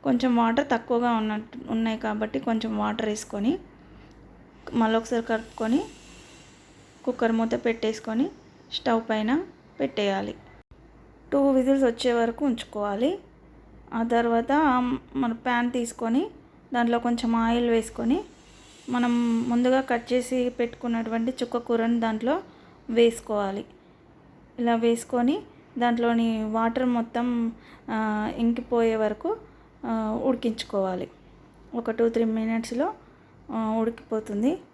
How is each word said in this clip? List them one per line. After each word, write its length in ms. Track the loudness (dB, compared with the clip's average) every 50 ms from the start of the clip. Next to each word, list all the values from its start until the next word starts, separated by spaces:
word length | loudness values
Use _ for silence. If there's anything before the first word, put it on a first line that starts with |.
| 2
కొంచెం 320 | 0 0 2 2 2 4
వాటర్ 300 | 4 4 4 2 0 0 0
తక్కువగా 400 | -2 -2 0 0 0 2 2 2
ఉన్నట్టు 460 | 0 0 0 -2 -4 -6 -8 -10 -16 -14 -8 -4
ఉన్నాయి 280 | -2 -2 0 -2 -2 -2
కాబట్టి 400 | -4 -4 -2 -2 -4 -4 -4 -4
కొంచెం 400 | -2 0 -2 0 -2 -2 -2 -2
వాటర్ 280 | -2 -2 -2 -2 -2
వేసుకొని 520 | -2 -4 -4 -6 -8 -6 -2 0 0 0 0 -6 -16 -20 -20 -20 -20 -20 -20 -20 -20 -20 -20 -20 -20 -20 -20 -20 -20 -20 -18 -16 -6
మళ్ళీ 260 | -2 0 2 2 2 0
ఒకసారి 240 | 0 -2 -4 -4
కలుపుకొని 640 | -2 -2 -4 -4 -4 -10 -8 -6 -2 0 0 0 0 -4 -12 -20 -20 -20 -20 -20 -20 -20 -20 -20 -20 -20 -20 -20 -20 -20 -20 -20 -20 -20 -20 -6 -6
కుక్కర్ 280 | -6 -2 0 0 2
మూత 220 | 2 2 0 0 -2
పెట్టేసుకొని 760 | -2 0 -2 -2 0 -2 -4 -4 -4 -8 -4 -2 -2 -2 -2 -4 -12 -20 -20 -20 -20 -16 -12
స్టవ్ 300 | -12 -4 0 0 0 0 0 -2
పైన 340 | -2 0 0 0 0 0 -2 -6 -14 -20 -20 -20 -6 -4
పెట్టేయాలి. 540 | -4 -4 -2 -2 0 0 0 -2 -4 -6 -10 -14 -18 -20 -20 -20 -20 _ -20 -20 -20 -20 -20 -20 -20 -20 -20 -20 -6 0
టూ 180 | 2 4 4 6
విజిల్స్ 340 | 4 4 4 4 4 4 4
వచ్చే 280 | 2 2 0 0 0
వరకు 320 | 2 2 2 0 0 0 0
ఉంచుకోవాలి. 760 | 0 0 -2 -6 -10 -6 -4 -4 -2 -2 0 0 0 0 -2 -10 -20 -20 -20 -20 -20 -20 -20 -20 -20 -20 -20 -16 -8 -4
ఆ 80 | -4
తర్వాత 500 | -2 2 2 2 2 4 2 0 2 2 2 4 4 4 4 2 2 0 -2 -4 -6 -8 -4
మన 160 | -2 -2 -2
ప్యాన్ 400 | -2 -4 -2 -2 0 0 0 0
తీసుకొని 580 | -2 -2 -4 -4 -6 -4 -2 0 2 0 0 -2 -8 -18 -20 -20 -20 -20 -12 -4 0
దాంట్లో 240 | 0 2 2 2 2
కొంచెం 380 | 2 0 -2 0 0 0 2
ఆయిల్ 340 | 2 2 2 2 2 2 2
వేసుకొని 540 | 2 2 0 -2 -8 -4 2 2 2 2 0 -6 -18 -20 -20 -20 -20 -20 -20 -20 -20 -18 -8 -4
మనం 540 | 0 0 2 2 2 2 2 2 2 0 2 2
ముందుగా 320 | 2 4 4 4 4 4
కట్ 320 | 2 0 -2 -2 0 0
చేసి 360 | 0 0 0 0 0 0 0 0
పెట్టుకున్నటువంటి 840 | 0 -2 -4 -4 -4 -6 -4 -4 -2 -2 -2 -2 -2 -2 -2 -2 -2 -4
చుక్క 140 | -6 -4 -4
కూరను 440 | -6 -2 0 0 2 2 2 2 2
దాంట్లో 420 | 0 0 -2 -2 0 0 -2 -2 -4 -10 -20 -20 -20 -20 -20 -18 -10 0
వేసుకోవాలి. 760 | 4 6 6 6 4 0 -6 -4 -2 -2 -2 -2 -4 -6 -10 -12 -18 -20 -20 -20 -20 _ -20 -20 -20 -20 -20 -20 -20 -20 -20 -18 -6 -2
ఇలా 160 | 0 2 2
వేసుకొని 680 | 4 4 2 2 0 -2 -4 0 2 2 2 2 0 -4 -10 -20 -20 -20 -12 -4 0
దాంట్లోని 680 | 0 2 2 2 2 2 2 2 2 0 0 -2 -4 -2
వాటర్ 360 | 0 0 0 0 0 0 0
మొత్తం, 680 | 2 0 0 -2 -2 -4 -2 -2 0 0 0 -2 -2 -4 -8 -20 -20 -20 -18 -10 -6
ఆ, 420 | -4 -2 0 0 -2 -2 -2 -4 -2
ఇంకిపోయే 600 | 0 0 0 0 0 -2 0 2 2 4 2 2
వరకు, 400 | 2 0 -2 -2 -2 -4 -4 -4 -4 -8 -20 -20 -20 -20 -20 -18 -10 -6
ఆ, 340 | -4 -2 -2 -2 -2 -2 0 0
ఉడికించుకోవాలి. 880 | 0 0 0 0 -4 -2 -4 -8 -4 -2 -2 0 0 -2 -6 -8 -10 -14 -20 -20 -20 -20 -20 -20 -20 -20 -20 -18 -8 -8
ఒక 160 | -6 -4 -4
టూ 180 | 0 2 2 2
త్రీ 160 | 2 2 0
మినిట్స్లో, 680 | 2 0 -2 -2 0 -2 -2 -4 -4 -2 -2 -2 -2 -4 -8 -18 -20 -20 -20 -20 -20 -20 -20 -14 -8
ఆ, 260 | -6 -4 -2 -2 0 0
ఉడికిపోతుంది. 800 | 0 -2 -2 -6 -8 -6 -6 -6 -4 -4 -4 0 0 0 0 0 -8 -20